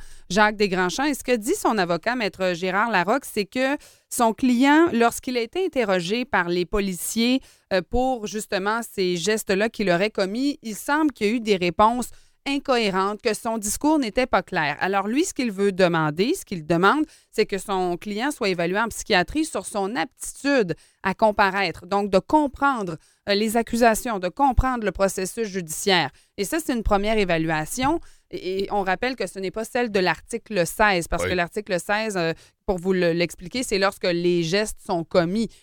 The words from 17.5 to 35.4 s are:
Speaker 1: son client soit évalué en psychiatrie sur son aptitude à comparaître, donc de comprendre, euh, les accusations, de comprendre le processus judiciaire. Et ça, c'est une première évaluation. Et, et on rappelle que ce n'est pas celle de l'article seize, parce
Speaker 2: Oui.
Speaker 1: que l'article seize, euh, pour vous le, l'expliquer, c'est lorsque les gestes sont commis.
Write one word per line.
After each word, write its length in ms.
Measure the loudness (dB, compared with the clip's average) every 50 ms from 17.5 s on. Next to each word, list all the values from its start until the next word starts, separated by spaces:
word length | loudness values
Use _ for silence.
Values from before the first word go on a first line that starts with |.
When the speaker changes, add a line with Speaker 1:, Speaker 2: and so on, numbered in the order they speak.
| -2 -6
Speaker 1:
son 380 | -6 -4 -2 -2 -2 -2 -4
client 360 | -4 -6 -8 -6 -4 -4 -4
soit 180 | -4 -2 -2 -2
évalué 280 | 0 0 -2 -2 0 -2
en 120 | -2 -4
psychiatrie 560 | -4 -8 -2 2 2 2 2 2 -2 -4 -4
sur 200 | -2 -4 -8 -8
son 300 | -6 -4 -4 -4 -2 -2
aptitude 800 | -4 -6 -6 -8 _ -14 -14 -12 -4 0 2 2 2 2 0 -4 -8 _ _ _ _ -6
à 100 | -6 0
comparaître, 720 | 2 2 2 4 4 2 2 2 0 -2 -2 -4 -6 -6
donc 240 | -2 0 0 0 4
de 100 | 2 2
comprendre, 800 | 2 4 4 4 4 2 0 0 0 0 0 0 -4 -6 -8 -10 -12 _ _ _ _ -2
euh, 40 | 0
les 220 | 0 0 0 0
accusations, 640 | 0 0 0 2 4 4 4 4 4 -2 -4 -4 -2
de 80 | -4 -4
comprendre 560 | 0 2 2 4 4 4 2 2 -2 -2 -2
le 80 | -4
processus 560 | 0 0 0 0 0 -2 -6 -6 -4 -6 -6 -6
judiciaire. 600 | -6 -8 -8 -8 -10 -4 0 2 2 2 2 0 -4 _ _ _ _
Et 80 | -6 -4
ça, 140 | -2 -2 -4
c'est 140 | -2 -2 -2
une 100 | -2 0
première 340 | 0 0 2 2 0 2 2
évaluation. 840 | 2 2 0 0 0 0 -2 -2 -4 -6 -4 -2 0 0 0 -2 -4 -10 -18 _ _ _
Et, 340 | -12 -10 -8 -6 -4 -4 -4
et 40 | -2
on 120 | -2 -2 -2
rappelle 320 | -2 -2 -2 -2 -6 -4
que 120 | -6 -8 -8
ce 120 | -8 -8
n'est 120 | -8 -8
pas 120 | -6 -8 -10
celle 260 | -4 -2 -2 -2 0
de 100 | 0 2
l'article 640 | 2 2 0 -2 -4 -8 -10 -10 -8 -4 -2 -2 0 -2
seize, 400 | 0 2 2 2 4 2 -2 -2
parce 160 | -4 -2 -2
Speaker 2:
Oui. 60 | 0
Speaker 1:
que 60 | 0
l'article 440 | -2 -2 -2 -4 -8 -4 -4 -4 -4
seize, 380 | -2 -2 -2 -2 -2 -4 -2 -2
euh, 160 | -2 -2 -2 -4 -10 _ _ _ _
pour 120 | -4 -4 -2
vous 140 | 0 0
le, 220 | 0 2 2 2 2
l'expliquer, 500 | 2 0 -2 -4 -10 -14 -8 -6 -6 -4
c'est 160 | -2 0 2
lorsque 240 | 2 0 0 0 -2
les 400 | -2 0 0 0 2 2 2 0
gestes 360 | 0 0 0 -2 -2 -6 -12 -8
sont 200 | -4 -4 -4 -4
commis. 420 | 0 0 2 2 2 0 -2